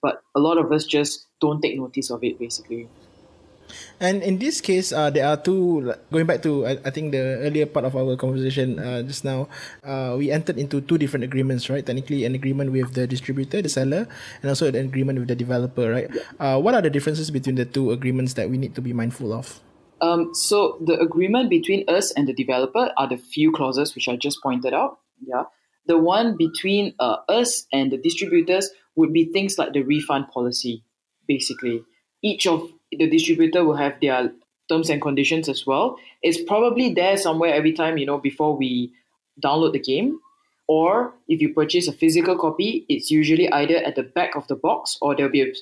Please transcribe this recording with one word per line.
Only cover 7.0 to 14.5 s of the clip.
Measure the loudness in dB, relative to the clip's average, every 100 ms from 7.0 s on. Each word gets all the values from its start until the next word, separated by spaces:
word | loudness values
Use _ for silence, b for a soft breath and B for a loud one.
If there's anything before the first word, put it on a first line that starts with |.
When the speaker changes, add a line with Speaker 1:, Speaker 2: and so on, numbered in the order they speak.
| -4
Speaker 2:
the | -2 -2 -2
earlier | -2 0
part | 0 0 -2
of | -2
our | -2 0
conversation, | -2 0 -2 0 -2 -2
uh, | -4 -6
just | -6 -6
now, | -4 -4 -6 B B B
uh, | -10 -6 -4 -2
we | 0
entered | 0 -2 -4
into | -2 -4
two | 0 0
different | 0 -2
agreements, | -4 -2 0 -2 -2
right? | -4 -4
Technically, | -6 -4 -2
an | -2
agreement | -2 -2 -2 0
with | 0 -2
the | -2 -2
distributor, | -4 -4 -4 -2 -2
the | -2
seller, | 0 0 0 -4 B B B
and | -4